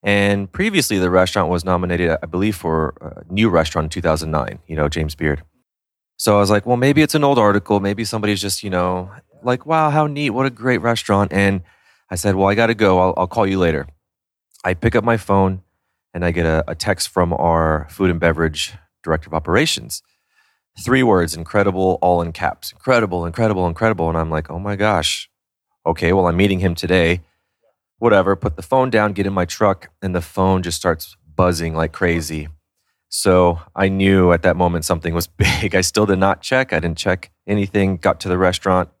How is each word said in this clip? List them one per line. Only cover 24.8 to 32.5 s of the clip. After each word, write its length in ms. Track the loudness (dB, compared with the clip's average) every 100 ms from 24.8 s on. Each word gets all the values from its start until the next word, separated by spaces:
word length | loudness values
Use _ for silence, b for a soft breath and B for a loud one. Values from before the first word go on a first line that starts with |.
| 0 0 0 -6 -10 _ _ _ _ _ -4
Okay, 260 | 0 2
well, 160 | 2 2
I'm 80 | 2
meeting 240 | 2 2
him 160 | -2 -2
today." 460 | -2 2 2 0 -6 _ _ _ _ _ _ _
Whatever, 360 | 2 4 2 0
put 220 | -2 -6
the 40 |
phone 280 | -2 0 2
down, 240 | 2 0
get 120 | 0 -2
in 60 |
my 140 | -2 -4
truck, 440 | 0 0 0 -8 _
and 120 | -4
the 60 | -4
phone 420 | -6 0 2 2
just 140 | -2 -2
starts 400 | -2 -2 -6 -20 _ 0
buzzing 360 | 0 2 -4
like 200 | -2 -4
crazy. 560 | -2 0 0 -4 -8 -10